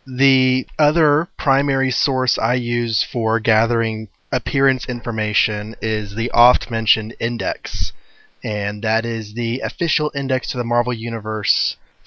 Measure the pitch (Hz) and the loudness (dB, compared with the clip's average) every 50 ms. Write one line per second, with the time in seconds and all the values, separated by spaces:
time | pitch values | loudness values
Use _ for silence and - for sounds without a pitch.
0 | _ 131 127 123 135 135 135 131 131 127 127 131 - - - - 151 147 156 165 | _ -8 -2 2 4 4 4 4 4 2 2 0 -2 -4 0 2 2 4 4 4
1 | 160 147 143 156 175 - _ - - 147 135 139 143 143 135 135 131 131 123 - | 4 4 4 2 0 -4 _ -2 0 2 2 2 2 2 0 0 0 -2 -2 -2
2 | - 143 131 131 127 123 - - 110 120 127 127 120 120 120 120 120 117 110 - | -2 0 0 0 0 0 0 0 0 0 0 0 0 0 0 0 0 0 -2 -4
3 | - - - 117 113 110 113 113 110 113 110 110 113 113 120 113 113 110 110 110 | -4 -4 -2 -2 0 2 0 2 2 2 4 4 4 2 2 0 0 0 -2 -4
4 | 110 - _ _ _ _ 123 127 - - - 139 139 135 131 127 - - 123 117 | -8 -10 _ _ _ _ -4 -4 -2 -2 0 2 2 2 2 0 -4 -6 -6 -6
5 | - 123 110 110 107 107 107 - - 107 107 104 104 107 113 - 113 110 110 107 | -4 -4 -2 -2 -2 0 0 0 0 -2 -2 -4 -6 -8 -8 -6 -4 -2 -2 -2
6 | 104 98 101 110 117 120 - 117 120 123 123 - - - 117 113 110 - - 113 | -2 -2 -2 -2 -2 2 4 6 6 6 6 4 2 -2 -2 0 0 2 0 0
7 | 107 110 - - 117 120 120 107 95 87 - - - - - - - - - - | -2 -4 -6 -4 -2 -2 -2 -2 -2 -4 -4 -6 -6 -2 2 4 4 4 2 -2
8 | - - - - _ _ _ _ - 113 104 104 101 104 104 104 107 110 110 113 | -10 -20 -20 -20 _ _ _ _ -6 -4 -4 -2 -2 -4 -4 -4 -2 0 0 0
9 | 113 117 113 113 107 104 104 120 117 117 117 135 - 107 - - 175 - - - | 0 -2 -4 -4 -6 -6 -6 -4 -2 -2 -2 -2 -4 -6 -4 -4 -2 -2 -2 -2
10 | 151 147 - 143 139 131 131 127 - - - 123 117 117 120 120 117 123 123 110 | -2 -4 -4 -4 -2 -2 -2 -2 -2 -4 -4 -4 -2 0 2 2 2 0 -2 -4
11 | 113 120 117 110 104 110 110 107 98 - - - - - - - - - _ _ | -4 -6 -6 -6 -4 -4 -6 -2 -2 -2 -2 -2 -2 -6 -8 -10 -16 -20 _ _
12 | - | -6